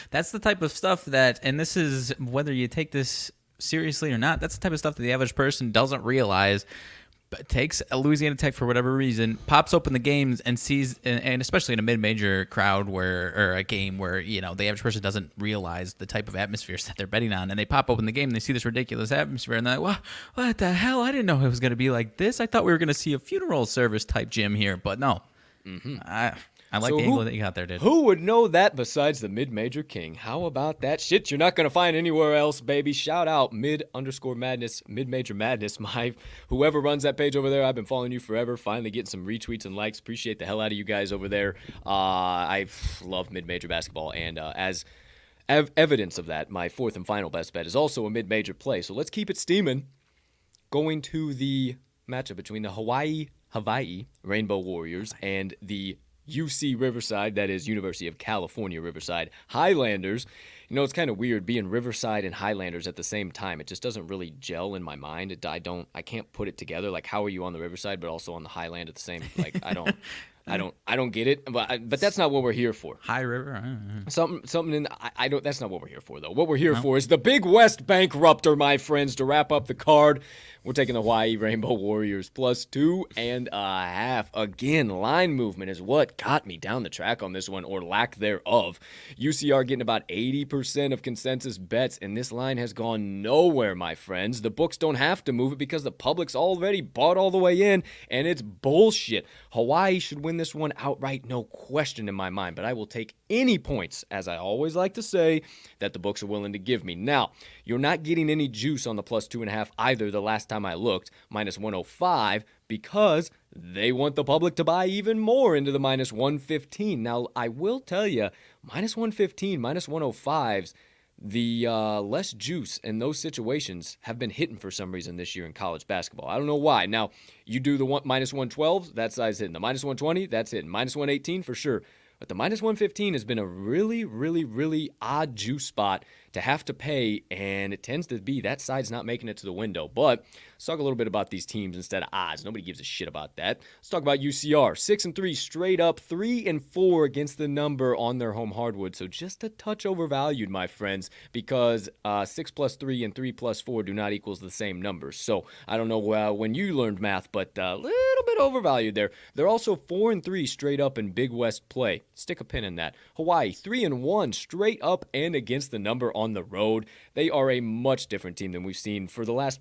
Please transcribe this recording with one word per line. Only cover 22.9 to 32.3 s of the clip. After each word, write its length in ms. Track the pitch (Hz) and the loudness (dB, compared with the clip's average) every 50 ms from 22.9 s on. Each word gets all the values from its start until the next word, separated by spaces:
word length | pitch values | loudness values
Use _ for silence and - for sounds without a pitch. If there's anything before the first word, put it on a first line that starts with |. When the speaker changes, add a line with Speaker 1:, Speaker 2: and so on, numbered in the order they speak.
| 185 | 0
Speaker 1:
see 200 | - - 160 143 | 0 0 0 -2
a 60 | 131 | -2
funeral 460 | - - 359 392 370 339 180 143 117 | -2 -2 -4 -2 0 0 2 2 2
service 400 | - - 131 123 113 107 110 - | 2 2 4 4 4 4 0 -2
type 240 | - - 110 - 117 | 0 -2 -2 -2 -2
gym 240 | - 113 104 101 104 | 0 0 2 2 2
here," 240 | 104 104 98 92 90 | 2 2 2 0 0
but 220 | - 101 98 117 | -2 -4 -2 0
no. 240 | 139 135 101 87 - _ _ _ _ _ _ _ - | 2 0 0 0 -2 _ _ _ _ _ _ _ -14
Speaker 2:
Mm-hmm. 300 | 95 92 87 - 123 143 98 - | -14 -12 -10 -10 -10 -10 -10 -10
Speaker 1:
I, 300 | - 92 110 120 120 - - - - _ _ _ _ - | -8 -4 -2 -2 -2 -2 -6 -12 -20 _ _ _ _ -4
I 60 | 107 | 0
like 100 | 110 127 | 0 2
Speaker 2:
So 80 | 151 151 | 2 4
Speaker 1:
the 60 | 156 | 4
Speaker 2:
who, 60 | 208 | 4
Speaker 1:
angle 160 | 269 247 110 | 4 4 2
that 80 | - - | 0 -2
you 40 | 107 | -2
got 140 | 107 95 92 | -2 -2 -2
there, 140 | 92 87 87 | -4 -6 -6
dude. 140 | 90 90 | -2 2
Speaker 2:
who 200 | 151 226 311 330 294 | 4 6 6 8 8
would 140 | 226 190 160 | 6 6 6
know 280 | 165 196 226 233 233 196 | 4 4 4 6 6 6
that 280 | 160 170 196 208 - | 6 6 6 6 4
besides 440 | 131 120 - - 147 143 151 151 131 | 0 -2 -2 0 2 2 2 2 0
the 100 | 110 98 | -4 -4
Mid-Major 540 | 98 113 143 135 113 104 113 127 127 151 151 | -4 -4 -4 -2 -2 -2 -4 -2 -4 -6 -8
King? 320 | - - 101 82 80 82 | -8 -8 -8 -8 -8 -10
How 300 | - - 110 123 160 180 | -10 -10 -8 -6 -4 -4
about 360 | 165 135 135 143 156 156 - | -4 -2 -2 -2 -2 -2 -2
that? 180 | - 135 156 - | -2 -2 -2 -2
Shit, 300 | - - 170 208 - - | 0 2 2 2 2 0
you're 80 | 143 143 | 0 4
not 180 | 165 180 175 | 4 4 4
gonna 140 | - 160 139 | 4 2 4
find 260 | - 175 180 175 160 | 4 4 4 4 4
anywhere 400 | 160 170 170 156 156 156 151 | 2 2 2 4 4 6 6